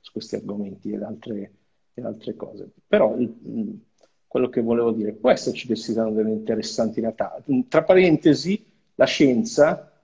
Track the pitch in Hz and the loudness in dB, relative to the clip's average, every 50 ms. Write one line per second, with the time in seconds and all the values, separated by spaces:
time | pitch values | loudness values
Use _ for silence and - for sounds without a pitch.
0 | _ - _ 107 - - - 104 - - 101 104 101 98 95 - _ 104 104 104 | _ -14 _ -14 -12 -8 -10 -8 -8 -8 -8 -8 -8 -10 -12 -12 _ -8 -8 -6
1 | 101 - 104 - - 120 110 101 98 - _ _ _ _ _ _ _ _ _ - | -8 -10 -10 -12 -10 -10 -10 -10 -10 -12 _ _ _ _ _ _ _ _ _ -12
2 | 123 113 107 - - - 113 - - - - 98 95 - _ _ _ _ - 208 | -10 -10 -10 -10 -10 -12 -10 -10 -12 -14 -14 -16 -18 -18 _ _ _ _ 2 4
3 | - 107 113 - 123 - - - - - 117 113 107 101 101 98 _ _ _ _ | 4 4 2 0 -2 -4 -4 -12 -14 -10 -8 -6 -6 -8 -8 -14 _ _ _ _
4 | _ _ _ _ _ _ - 127 127 127 - 135 113 113 117 117 117 117 113 110 | _ _ _ _ _ _ -2 0 0 0 0 -2 0 2 2 2 2 0 0 0
5 | 107 104 107 - - 127 127 - - 131 - - - - 113 110 - - 110 113 | -4 -4 -6 0 2 2 2 4 0 -6 -6 -6 -4 -4 -4 -4 -2 -4 -2 -2
6 | 113 110 107 107 107 110 110 107 - - 113 110 - - - - 113 110 - - | 0 0 0 0 0 0 -2 -4 -2 -4 -4 -4 -4 -6 -2 -2 -2 -2 -2 -2
7 | 110 113 110 - 104 92 - - - - 139 127 123 _ - 156 156 - 190 185 | -4 -4 -4 -4 -6 -6 -6 -12 -4 0 0 0 0 _ 0 0 4 4 4 6
8 | 185 180 156 - - 165 143 - - 170 202 214 _ _ _ _ _ _ _ - | 6 6 4 4 4 4 4 4 2 -4 -4 -4 _ _ _ _ _ _ _ 0
9 | - 135 - - 156 135 127 113 110 113 - - 143 156 180 - - _ _ _ | 2 2 4 4 4 4 4 2 0 -2 4 4 4 4 4 -2 -8 _ _ _